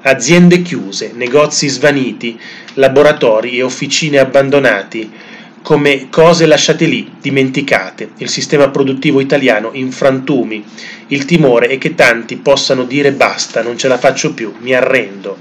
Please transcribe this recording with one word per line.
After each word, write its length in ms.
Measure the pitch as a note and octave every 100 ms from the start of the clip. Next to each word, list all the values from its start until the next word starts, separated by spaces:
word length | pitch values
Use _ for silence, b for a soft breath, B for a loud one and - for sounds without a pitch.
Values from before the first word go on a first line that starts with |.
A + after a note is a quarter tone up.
aziende 580 | C3+ C3+ A#2 F3 F3 F3+
chiuse, 500 | F3 B2+ G2 - G#2+ A#2
negozi 520 | B2 C#3 D3+ - C#3+
svaniti, 720 | B2 D3 C#3+ B2 - A#2 A2+ B B B -
laboratori 800 | C3+ C3 D3 D3+ B2+ A2 A#2+ B2
e 60 |
officine 560 | B2+ - C#3 - D#3+ C#3+
abbandonati, 920 | C3+ C#3 C#3 C#3+ C3 G2+ F#2+ A2+ G#2+ B B B B -
come 460 | - D3+ C#3+ C#3 -
cose 340 | - D#3+ E3+ D#3+
lasciate 400 | D3 - D#3 D#3+
lì, 280 | A#2+ - -
dimenticate, 920 | C#3 C3+ C3 C3 C3+ A2+ F#2 - G#2+ -
il 120 | C3
sistema 400 | - - D3+ C#3
produttivo 500 | C#3+ C3+ C3 - C3+
italiano 520 | C3+ D3 C3 G#2+ A2
in 180 | C#3 C3
frantumi. 720 | B2+ C#3 C3 C3 C3+ G#2+ G#2+ - B B B B
Il 180 | C#3 C#3
timore 420 | E3+ D3 A#2+ A#2+
è 100 | C3+
che 160 | D3+
tanti 440 | E3+ C3+ A#2 A2+ B2+
possano 480 | - C#3 - C3 B2+
dire: 260 | C#3 C#3+
'Basta, 500 | C3 A2+ F#2+ - -
non 160 | A2+ A#2+
ce 100 | C3+
la 100 | B2
faccio 360 | C#3+ B2+ -
più, 200 | C3+ A2 G2
mi 140 | A#2+
arrendo.' 640 | B2+ B2 C3 G#2 G2 G2 F2+